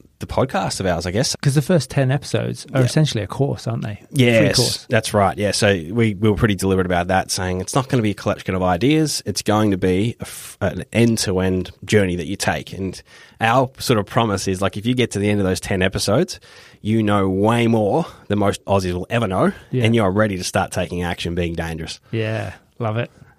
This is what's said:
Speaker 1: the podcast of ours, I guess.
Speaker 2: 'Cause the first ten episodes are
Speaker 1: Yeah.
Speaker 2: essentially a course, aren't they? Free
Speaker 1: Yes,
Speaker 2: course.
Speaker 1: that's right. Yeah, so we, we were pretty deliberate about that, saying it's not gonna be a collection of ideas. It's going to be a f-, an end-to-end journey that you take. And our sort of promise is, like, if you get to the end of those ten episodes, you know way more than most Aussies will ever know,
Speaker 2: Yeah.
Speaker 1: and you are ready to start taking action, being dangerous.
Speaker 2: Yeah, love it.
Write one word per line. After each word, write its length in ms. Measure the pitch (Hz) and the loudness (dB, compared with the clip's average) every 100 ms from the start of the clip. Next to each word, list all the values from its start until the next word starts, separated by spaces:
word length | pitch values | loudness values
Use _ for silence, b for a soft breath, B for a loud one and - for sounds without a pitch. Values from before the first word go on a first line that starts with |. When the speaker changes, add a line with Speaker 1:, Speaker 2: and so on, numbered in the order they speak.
| - - | -20 -14
Speaker 1:
the 80 | - | -6
podcast 540 | - 131 196 175 - | -2 -2 -2 -4 -2
of 40 | 92 | -2
ours, 200 | 82 90 | -2 -2
I 60 | |
guess. 220 | 101 - - | -2 -2 0
Speaker 2:
'Cause 180 | 143 143 | 2 2
the 60 | |
first 280 | 139 175 - | 2 0 2
ten 220 | 143 131 | -2 0
episodes 540 | 139 - 113 120 120 - | 0 -2 -4 -4 -8 -4
are 80 | 135 | 0
Speaker 1:
Yeah. 40 | 123 | 2
Speaker 2:
essentially 380 | 156 143 113 | 2 2 0
a 40 | 95 | -6
course, 400 | - 139 123 123 | -2 -2 -2 -4
aren't 160 | 113 | -6
they? 120 | 107 104 - | -6 -10 -6
Free 160 | 143 120 | 2 4
Speaker 1:
Yes, 320 | 120 - 123 | 6 4 2
Speaker 2:
course. 280 | 117 - - | 0 -4 -2
Speaker 1:
that's 240 | 110 - | -2 2
right. 240 | 107 95 80 | 2 2 2
Yeah, 140 | 101 | -2
so 180 | - 104 | 2 2
we, 440 | 95 78 117 113 | 2 0 0 0
we 160 | 95 107 | 2 2
were 60 | 95 | 4
pretty 200 | 113 95 | 2 2
deliberate 300 | 95 95 90 | 2 2 2
about 200 | 87 87 | 0 2
that, 240 | 92 - | 0 0
saying 300 | - 92 92 | -4 -2 -4
it's 120 | 90 | -2
not 140 | 143 127 | -2 0
gonna 160 | 127 | 0
be 80 | 107 | 0
a 40 | 95 | -2
collection 380 | 107 87 - | -4 -4 -4
of 80 | 92 | 0
ideas. 640 | 90 87 127 156 151 - - | 0 2 2 2 0 -4 -6
It's 160 | - | -6
going 300 | - 107 107 | 0 2 2
to 60 | 95 | 2
be 400 | 92 92 117 - | 2 2 0 -4
a 40 | |
f-, 340 | - - - - | -14 -14 -18 -6
an 240 | 92 90 - | -4 -4 -4
end-to-end 800 | 110 117 113 107 92 92 92 87 - - | 2 4 2 0 0 2 0 -4 -12 0
journey 320 | 107 92 87 | 2 2 -2
that 100 | 78 | -6
you 80 | 101 | -4
take. 380 | - 78 - | -2 -4 -6
And 280 | 92 92 - - B B B | -8 -8 -10 -20 B B B
our 320 | 113 127 127 - | 2 2 0 -4
sort 180 | - 110 | 0 0
of 100 | 98 | 2
promise 420 | 117 113 98 98 | 0 2 0 -2
is, 120 | 92 | -2
like, 140 | 98 104 | -2 -2
if 100 | 117 | -2
you 80 | |
get 180 | 123 113 | 0 0
to 80 | 101 | 0
the 100 | 104 | 0
end 100 | 104 | 2
of 60 | 95 | 2
those 160 | 90 | 0
ten 200 | - 95 | -2 0
episodes, 600 | 95 - - 120 185 - B B B B | 0 0 0 0 0 -6 B B B B
you 200 | 104 113 | -2 0
know 280 | 104 104 98 | 2 2 2
way 380 | 95 107 120 117 | 2 2 4 2
more 380 | 113 104 143 170 B - | 2 2 0 -4 B -4
than 120 | 104 | 0
most 240 | 101 98 - | 0 -2 0
Aussies 260 | 98 92 | 0 0
will 160 | 90 - | -4 -2
ever 160 | 117 104 | -2 0
know, 260 | 92 175 - - | 0 0 -2 -6
Speaker 2:
Yeah. 140 | 127 113 | 0 2
Speaker 1:
and 100 | 117 | 4
you 80 | |
are 80 | 95 | 2
ready 240 | 101 107 92 | 2 0 -2
to 80 | |
start 280 | - 101 90 | -2 -2 -2
taking 280 | 98 87 87 | -4 -4 -4
action, 320 | 87 90 87 | -4 -4 -4
being 200 | 85 85 | -2 -2
dangerous. 480 | 85 82 80 80 - - | -4 -6 -8 -10 -12 -8
Speaker 2:
Yeah, 440 | 113 110 110 101 - _ - | -6 -4 -4 -8 -12 _ -8
love 200 | 113 110 | -4 -4
it. 120 | - - b | -6 -10 b